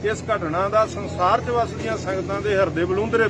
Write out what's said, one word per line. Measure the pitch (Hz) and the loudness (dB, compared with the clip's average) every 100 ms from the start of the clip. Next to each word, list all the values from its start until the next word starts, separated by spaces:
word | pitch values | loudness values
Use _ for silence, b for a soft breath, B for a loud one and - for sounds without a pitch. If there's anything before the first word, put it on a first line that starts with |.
ਇਸ | 208 220 - | -2 -4 -2
ਘਟਨਾ | 208 170 165 196 | -2 0 -2 2
ਦਾ। | 214 220 - | 2 2 -2
ਸੰਸਾਰ | - - 180 226 | -8 0 2 2
'ਚ | 240 | 2
ਵਸਦੀਆਂ | 240 226 208 226 220 | 0 0 -2 -4 -4
ਸੰਗਤਾਂ | 185 190 180 196 | -4 -4 -2 -2
ਦੇ | 202 196 | 0 2
ਹਿਰਦੇ | 190 156 175 | 2 2 0
ਬਲੂੰਦਰੇ | 190 220 226 | 0 2 2